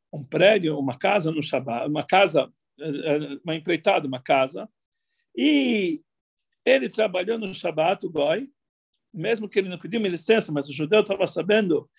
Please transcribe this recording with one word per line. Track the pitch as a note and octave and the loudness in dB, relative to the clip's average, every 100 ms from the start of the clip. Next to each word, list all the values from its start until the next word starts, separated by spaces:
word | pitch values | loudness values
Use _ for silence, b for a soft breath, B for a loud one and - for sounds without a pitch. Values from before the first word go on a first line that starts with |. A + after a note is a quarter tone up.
| _ | _
um | D#3 | -14
prédio, | B2+ D#3 F#3+ G#3+ E3 D3 | -6 4 6 6 2 -2
uma | C3+ - | -4 -2
casa | F#3+ G#3 D#3+ | 0 0 0
no | D3+ | -4
Shabbat, | - C3 B2+ A#2+ D3 | -2 -4 -2 -4 -4
uma | D3+ | -4
casa, | - F#3 G3 D#3+ - _ _ - | 2 4 4 2 0 _ _ -12
é, | D#3 | -8
é, | C#3+ D#3+ D3+ C#3+ C#3 | -4 -2 -2 -2 -10
uma | E3 D#3+ | -8 -6
empreitada, | D#3+ E3 G#3 F#3+ C#3+ | -2 -2 2 2 0
uma | C3 | -6
casa, | - C#3 C3+ - - _ _ _ _ _ _ | 0 2 2 -4 -14 _ _ _ _ _ _
e | - C#4 C#4+ B3+ A3 F3+ D#3 _ _ _ _ _ _ | -2 2 2 2 0 0 -4 _ _ _ _ _ _
ele | - C4+ A#3+ | 2 2 2
trabalhou | A3 G#3+ C4 F#3+ A3+ | -2 -2 -2 -4 -4
no | G3+ | -6
Shabbat, | F#3+ F3 D#3 E3 G3 F#3+ | -6 -6 0 0 0 -4
o | |
goi, | D#3 C#3+ - C4+ _ _ _ _ _ _ | -2 0 0 -4 _ _ _ _ _ _
mesmo | F#3 F#3 A3+ G#3+ | -8 -4 -4 -2
que | G#3 | -2
ele | F#3+ | -2
não | F3 | -4
pediu | F3 A3+ | -6 -4
uma | G3+ | -2
licença, | E3+ - A3 F3+ | -2 2 2 2
mas | D3 C#3 | -4 -4
o | |
judeu | C3+ D3+ G#3+ | -6 2 2
tava | G#3 G3 E3+ | 2 0 -2
sabendo | - E3+ G#3+ F#3+ - - | -2 2 2 4 0 -2